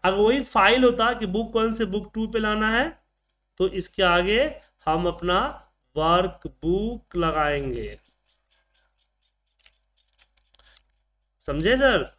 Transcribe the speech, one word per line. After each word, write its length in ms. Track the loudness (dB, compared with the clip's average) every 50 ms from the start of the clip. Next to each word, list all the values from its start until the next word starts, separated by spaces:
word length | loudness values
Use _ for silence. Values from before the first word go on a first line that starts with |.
| 0
अगर 120 | 0 2
वही 260 | 4 2 4 2 0
file 420 | -2 0 2 4 4 4 4 6 4
होता 280 | 4 4 4 0 0
कि 140 | 0 -2 -4
book 300 | -4 -2 -4 -4 -2 -2
one 180 | -2 0 0 0
से 100 | -2 -2
book 300 | -2 -4 -6 -6 -6 -6
two 120 | -6 -6
पे 120 | -4 -4 -2
लाना 320 | -2 0 0 0 0 0 2 0
है, 260 | 0 -2 -6 _ _ _ _ _ _ _ _ _ _ _ _
तो 120 | _ -4 -2
इसके 340 | -2 -6 -10 -8 -2 0
आगे 580 | 2 2 2 2 2 0 0 0 0 -2 -4 -10 _ _ _ _ _
हम 220 | -2 -2 0 0
अपना 580 | -2 -4 -4 -2 0 0 0 0 -2 -6 -12 _ _ _ _ _ _ _
वर्कबुक 1200 | -2 2 2 2 2 2 0 -4 -10 -16 -16 -14 _ -2 -2 0 0 -2 -4 -6 -10 _ _ -4
लगाएंगे, 840 | -2 -2 0 0 0 0 0 0 -2 -4 -6 -6 -6 -8 -10 -12 -16 _ _ _ _ _ _ _ _ _ _ _ _ _ _ _ _ _ _ _ _ _ _ _ _ _ _ _ _ _ _ _ _ _ _ _ _ _ _ _ _ _ _ _ _ _ _ _ _ _ _ _ _ _ _ _ _ _ _ _ _ _ _ _ _ _ _ _ _
समझे 360 | _ -6 -4 -2 0 2 2
sir? 280 | 4 4 4 4 2 -2 -4 _